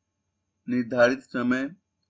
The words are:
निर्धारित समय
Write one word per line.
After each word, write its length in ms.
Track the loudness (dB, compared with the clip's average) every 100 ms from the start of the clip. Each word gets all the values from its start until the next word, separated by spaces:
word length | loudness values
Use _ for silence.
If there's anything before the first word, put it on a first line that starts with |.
| _ _ _ _ _ _ -6
निर्धारित 540 | -4 -2 4 4 2 -6
समय 380 | -4 -2 -2 -4 -12 _ _